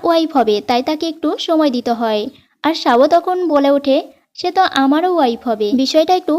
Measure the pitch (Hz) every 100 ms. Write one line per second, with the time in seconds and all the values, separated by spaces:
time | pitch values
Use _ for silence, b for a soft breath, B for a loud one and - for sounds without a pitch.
0 | 339 330 320 277 226 208 202 247 262 311
1 | 330 311 302 392 - 320 302 240 240 226
2 | 226 214 220 b b b 285 320 311 240
3 | 294 339 339 359 359 294 277 285 277 269
4 | - b b - 359 359 370 - 269 302
5 | 359 349 262 226 247 214 214 247 262 311
6 | 320 370 359